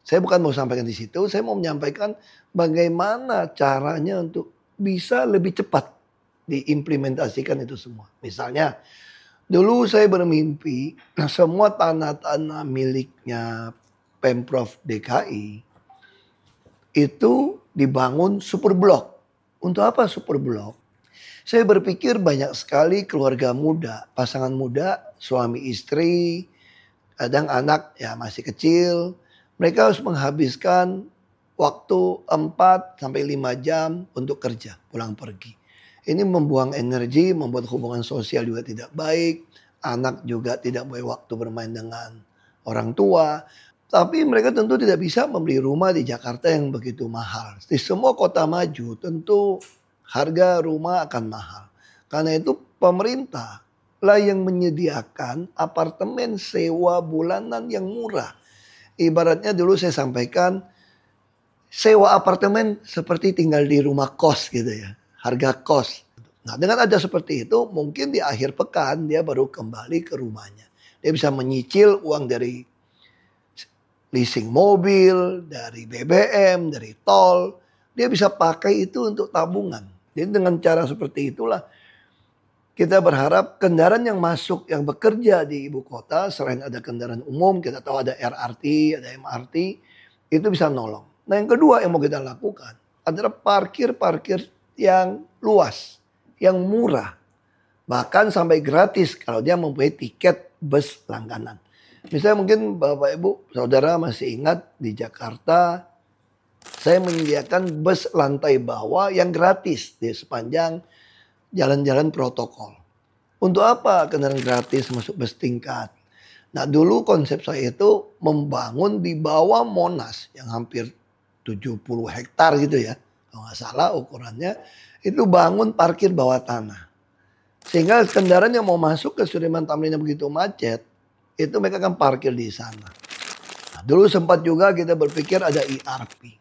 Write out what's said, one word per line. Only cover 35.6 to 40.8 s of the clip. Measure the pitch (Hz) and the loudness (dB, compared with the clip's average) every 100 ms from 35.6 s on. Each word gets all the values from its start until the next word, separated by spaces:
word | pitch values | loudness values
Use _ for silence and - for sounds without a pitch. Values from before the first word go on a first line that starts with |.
| _ _ _ _ | _ _ _ _
Ini | - 160 196 | -4 -2 0
membuang | 180 147 131 131 | 0 2 0 0
energi, | 143 120 127 120 139 180 | -4 -4 -4 0 2 2
membuat | 175 131 127 120 | 0 -2 -6 -6
hubungan | 120 120 120 | -6 -6 -8
sosial | 113 127 110 - 117 | -6 -8 -6 -6 -6
juga | 113 113 | -8 -10
tidak | 110 - | -14 -14
baik, | 151 156 165 170 165 _ _ _ _ - | -8 -2 0 -2 -4 _ _ _ _ -8
anak | 120 131 113 - | -4 -4 -6 -8
juga | 117 123 123 | -6 -6 -6
tidak | 127 123 | -6 -6